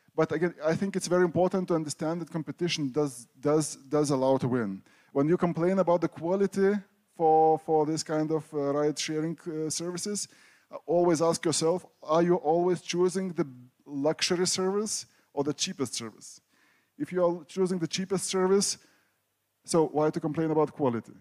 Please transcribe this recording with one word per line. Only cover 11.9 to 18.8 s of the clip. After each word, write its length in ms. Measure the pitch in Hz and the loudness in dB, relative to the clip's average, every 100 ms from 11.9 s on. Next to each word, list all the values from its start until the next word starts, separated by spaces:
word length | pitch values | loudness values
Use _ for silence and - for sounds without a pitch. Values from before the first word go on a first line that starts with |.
| _ | _
are 200 | 151 160 | 0 2
you 140 | 175 175 | 4 2
always 440 | 143 170 180 175 | 2 2 2 0
choosing 520 | - 170 180 185 190 | -2 0 0 0 -4
the 140 | 170 151 123 123 _ - | -4 -6 -8 -20 _ -12
luxury 600 | 143 147 160 - 180 185 | -2 -2 -2 -2 0 0
service 600 | - 185 202 214 - - _ _ | 0 0 0 -2 -6 -8 _ _
or 100 | - | -4
the 100 | 139 | -4
cheapest 400 | 143 - 185 131 | -2 -6 -4 -6
service? 460 | - 117 - - - _ _ _ _ _ - | -6 -10 -12 -20 -20 _ _ _ _ _ -12
If 160 | 147 | -6
you 120 | 180 | 0
are 200 | 175 175 | 0 0
choosing 360 | 147 190 180 185 | -6 -2 -2 0
the 80 | 165 | -4
cheapest 380 | - 190 190 - | -4 -4 -4 -2
service, 520 | 190 185 196 196 - | 0 4 4 2 -4